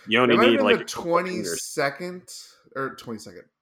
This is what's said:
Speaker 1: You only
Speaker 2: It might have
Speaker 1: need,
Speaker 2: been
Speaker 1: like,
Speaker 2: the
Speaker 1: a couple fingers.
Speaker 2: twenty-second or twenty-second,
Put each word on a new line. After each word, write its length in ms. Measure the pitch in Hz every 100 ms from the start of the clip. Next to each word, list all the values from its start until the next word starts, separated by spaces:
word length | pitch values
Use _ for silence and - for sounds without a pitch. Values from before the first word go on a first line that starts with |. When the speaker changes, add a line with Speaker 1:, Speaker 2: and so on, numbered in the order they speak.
| -
Speaker 1:
You 140 | 113
only 140 | 127
Speaker 2:
It 20 | 120
might 60 |
have 60 | 120
Speaker 1:
need, 40 | 110
Speaker 2:
been 80 | 104
Speaker 1:
like, 100 | 90
Speaker 2:
the 40 |
Speaker 1:
a 20 | -
couple 300 | - 170 170
fingers. 560 | 185 185 - - -
Speaker 2:
twenty-second 540 | - 143 139 180 180 - - - _ _ -
or 180 | 135 113
twenty-second, 460 | - 110 - 87 - _